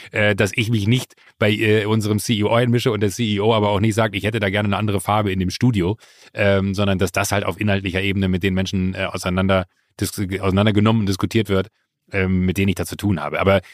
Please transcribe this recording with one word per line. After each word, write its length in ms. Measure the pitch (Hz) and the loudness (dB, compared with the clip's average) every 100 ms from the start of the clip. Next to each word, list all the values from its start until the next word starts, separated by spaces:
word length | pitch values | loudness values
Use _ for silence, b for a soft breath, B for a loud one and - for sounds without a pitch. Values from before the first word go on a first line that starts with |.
| B | B
äh, 240 | 104 104 | 0 0
dass 160 | 101 104 - | 2 0 0
ich 140 | 110 | -2
mich 180 | 113 101 | 0 2
nicht 260 | 127 - _ b - | 0 -2 _ b -2
bei, 140 | 107 | 0
äh, 320 | 107 110 107 | 2 2 2
unserem 340 | 107 110 104 104 | 2 0 0 -2
C 160 | - | 0
E 80 | 107 | 0
O 60 | 104 | 2
einmische 420 | 117 123 120 131 | 2 2 2 0
und 80 | 104 | 0
der 120 | 104 | -2
C 260 | - 113 101 | -2 -2 0
E 20 | |
O 160 | 107 | 2
aber 140 | 113 104 | 2 2
auch 100 | 101 | 2
nicht 160 | 110 | 2
sagt, 220 | 107 110 98 | 2 0 0
„Ich 80 | |
hätte 160 | 98 110 | -4 -2
da 100 | 101 | -2
gerne 160 | 101 104 | 0 0
eine 120 | 98 | -2
andere 220 | 107 98 | -2 -2
Farbe 300 | - 107 104 | 0 0 0
in 80 | 95 | 0
dem 120 | 90 | -2
Studio“, 480 | - 123 104 87 110 b b b | 0 0 2 0 -4 b b b
ähm, 400 | - 101 98 98 | -2 2 2 0
sondern 240 | 95 98 95 | -2 -2 0
dass 140 | 92 | -2
das 180 | 95 101 | -2 -2
halt 140 | 101 | -2
auf 160 | 98 87 | -4 -4
inhaltlicher 420 | 104 98 98 92 | -2 -2 -2 -4
Ebene 240 | 98 98 95 | -2 -2 0
mit 160 | 92 | 0
den 120 | 98 | 0
Menschen, 400 | 92 95 98 92 | -2 -2 -2 -4
äh, 100 | 95 | -4
auseinander 640 | 92 95 95 90 95 95 90 _ _ - | -6 -4 -4 0 2 0 -2 _ _ -8
dis-, 180 | 98 - 95 92 | -6 -4 -6 -4
auseinandergenommen 640 | 92 95 107 104 107 113 | 0 2 2 4 2 2
und 60 | 98 | 0
diskutiert 400 | 95 107 110 104 | -2 -2 -2 0
wird, 200 | 95 95 _ _ _ _ | -2 -2 _ _ _ _
ähm, 340 | 98 92 92 92 | -4 0 2 0
mit 100 | 90 | 0
denen 120 | 98 | 0
ich 80 | 87 | 0
da 100 | 78 | -4
zu 80 | |
tun 240 | 85 101 82 | -4 -2 -2
habe. 200 | 73 78 | -2 -2
Aber 220 | 90 98 B | 2 2 B